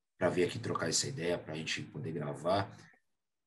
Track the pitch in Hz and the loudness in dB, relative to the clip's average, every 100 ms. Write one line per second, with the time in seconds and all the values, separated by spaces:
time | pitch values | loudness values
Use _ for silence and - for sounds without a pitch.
0 | _ - 90 82 87 110 82 85 82 78 | _ 0 2 4 2 2 -2 0 2 2
1 | 73 69 87 85 - 78 80 - 73 78 | 0 -2 0 0 -2 -4 -4 -4 -6 -8
2 | 80 82 73 69 78 98 - - - - | -6 -4 -4 -2 2 2 2 -6 -20 -20
3 | _ _ _ _ | _ _ _ _